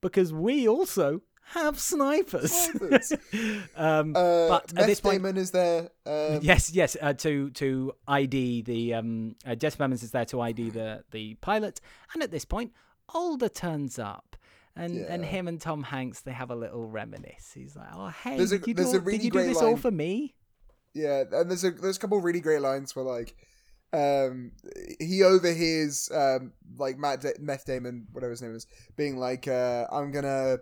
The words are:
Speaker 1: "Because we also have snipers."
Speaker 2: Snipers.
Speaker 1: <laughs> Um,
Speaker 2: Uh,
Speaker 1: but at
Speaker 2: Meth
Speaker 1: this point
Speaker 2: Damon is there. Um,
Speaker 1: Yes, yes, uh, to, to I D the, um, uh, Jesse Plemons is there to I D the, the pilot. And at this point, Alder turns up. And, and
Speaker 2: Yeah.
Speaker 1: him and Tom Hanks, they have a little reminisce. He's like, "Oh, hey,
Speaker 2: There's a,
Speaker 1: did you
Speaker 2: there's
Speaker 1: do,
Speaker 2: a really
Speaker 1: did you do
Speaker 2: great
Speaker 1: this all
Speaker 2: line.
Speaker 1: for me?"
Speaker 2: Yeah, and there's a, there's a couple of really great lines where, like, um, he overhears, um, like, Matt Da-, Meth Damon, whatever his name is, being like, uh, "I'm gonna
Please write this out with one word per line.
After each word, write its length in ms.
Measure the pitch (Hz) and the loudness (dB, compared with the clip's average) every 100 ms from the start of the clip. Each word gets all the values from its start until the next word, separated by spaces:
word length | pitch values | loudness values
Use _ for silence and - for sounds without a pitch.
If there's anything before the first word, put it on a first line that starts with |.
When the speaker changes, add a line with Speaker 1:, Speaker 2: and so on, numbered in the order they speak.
Speaker 1:
"Because 320 | 185 196 180 | 0 2 2
we 340 | 156 185 285 233 | 2 0 4 4
also 540 | 240 370 - 147 160 _ _ - | 4 2 2 0 0 _ _ -10
have 300 | 349 302 294 | -2 -2 0
snipers." 720 | - 349 277 302 381 - - | -2 0 2 2 0 -2 0
Speaker 2:
Snipers. 640 | 339 339 320 180 269 - 302 - | 0 0 -2 4 4 4 -6 -4
Speaker 1:
<laughs> 440 | 208 220 208 180 - | -4 -2 -4 -8 -2
Um, 400 | 156 156 151 151 | 2 2 2 2
Speaker 2:
Uh, 320 | 180 170 165 | 4 6 6
Speaker 1:
but 140 | 180 - | 4 2
at 40 | |
Speaker 2:
Meth 120 | 170 180 | 2 4
Speaker 1:
this 120 | 202 | 4
point 220 | 208 190 | 4 2
Speaker 2:
Damon 160 | 190 190 | 2 -2
is 140 | 185 | 0
there. 400 | 180 175 170 170 _ - | 2 4 2 -2 _ -6
Um, 320 | 151 151 151 | -2 0 0
Speaker 1:
Yes, 300 | 156 180 - | 4 4 4
yes, 260 | 175 156 151 | 2 2 2
uh, 140 | 147 | -2
to, 380 | 135 160 143 139 | 0 0 0 -2
to 420 | 131 139 131 131 - - | -2 -2 0 -2 -8 -2
I 180 | 143 139 | 0 2
D 380 | 135 123 120 | 0 0 -2
the, 320 | 113 117 117 113 | -2 -2 0 -2
um, 400 | 113 113 113 - 135 | -2 -4 -6 -10 -8
uh, 80 | |
Jesse 240 | 117 151 - | -2 -2 0
Plemons 240 | 139 127 | -2 -2
is 80 | 117 | -2
there 160 | 127 117 | -4 -2
to 160 | 127 | -2
I 120 | 117 | -2
D 180 | 113 113 | -2 -4
the, 320 | 110 110 107 - | -4 -8 -10 -12
the 240 | 110 107 110 | -12 -10 -10
pilot. 460 | - 214 214 - - - _ 320 | -2 -2 -2 -8 -20 -20 _ -8
And 80 | |
at 80 | 269 | -6
this 140 | 165 - | -6 -6
point, 260 | 190 240 _ _ _ _ | -6 -6 _ _ _ _
Alder 400 | 330 349 294 233 | -4 -2 -2 -2
turns 500 | - 175 156 139 - | -2 -6 -4 -6 -6
up. 360 | 104 98 - - _ _ _ - | -10 -10 -16 -20 _ _ _ -10
And, 220 | 170 175 175 | -8 -8 -6
and 180 | 175 | -6
Speaker 2:
Yeah. 60 | 165 | -4
Speaker 1:
him 180 | 190 175 | -4 -6
and 140 | 165 | -6
Tom 220 | 160 151 | -6 -6
Hanks, 380 | 131 135 127 117 | -6 -6 -6 -8
they 100 | - | -12
have 160 | 127 123 | -10 -8
a 60 | 120 | -8
little 280 | 113 120 113 | -8 -8 -8
reminisce. 640 | 110 110 101 - - - | -8 -10 -12 -18 -20 -20
He's 220 | - 131 143 | -18 -18 -18
like, 140 | 104 | -16
"Oh, 140 | 165 190 160 | -12 -12 -10
hey, 140 | 247 269 | -8 0
Speaker 2:
There's 140 | 214 | 2
a, 60 | 196 | 2
Speaker 1:
did 100 | 202 | -2
you 40 | |
Speaker 2:
there's 180 | 226 254 | 0 2
Speaker 1:
do, 60 | 190 | 2
Speaker 2:
a 40 | |
really 160 | 175 214 | 2 0
Speaker 1:
did 60 | 233 | 2
you 40 | |
do 80 | 190 | 2
Speaker 2:
great 100 | 180 | 2
Speaker 1:
this 80 | 165 | 4
all 60 | 226 | 4
Speaker 2:
line. 40 | 226 | 4
Speaker 1:
for 140 | 254 | 0
me?" 420 | 185 156 202 294 _ _ _ - _ _ | -2 -2 -2 -6 _ _ _ -20 _ _
Speaker 2:
Yeah, 300 | 143 151 139 131 | -4 0 0 0
and 200 | 143 175 | 2 0
there's 160 | 180 185 | 2 -2
a, 60 | |
there's 260 | 170 190 185 | 0 -4 -2
a 20 | |
couple 180 | 208 202 | 0 0
of 60 | |
really 160 | 175 170 | 2 0
great 220 | 156 151 | 2 2
lines 340 | 139 135 135 - | 2 -2 -4 -6
where, 80 | |
like, 320 | 131 123 117 - _ _ _ - _ | -4 -4 -8 -14 _ _ _ -20 _
um, 580 | 165 143 139 135 127 120 - 50 - 50 - | 0 4 4 2 -2 -12 -16 -16 -14 -14 -10
he 240 | 160 190 | -2 6
overhears, 840 | 185 190 175 165 165 160 151 139 - | 8 10 6 2 2 2 0 -2 -2
um, 400 | 156 139 131 127 - - 120 | 2 4 2 -2 -18 -20 -6
like, 200 | 139 135 | -6 -2
Matt 240 | 147 131 | -2 -2
Da-, 180 | - - | -4 -4
Meth 260 | 147 135 - | -4 -6 -4
Damon, 420 | 127 123 123 110 | -6 -6 -10 -12
whatever 200 | - 123 | -8 -8
his 100 | 117 | -8
name 120 | 120 113 | -10 -12
is, 120 | - - - - | -16 -20 -20 -4
being 220 | 147 131 | -4 -2
like, 300 | 127 127 135 | -4 -4 -2
uh, 380 | 127 123 120 120 | 0 2 0 -2
"I'm 200 | - 143 | -4 -4
gonna 460 | 143 139 135 131 127 | -4 -2 0 2 0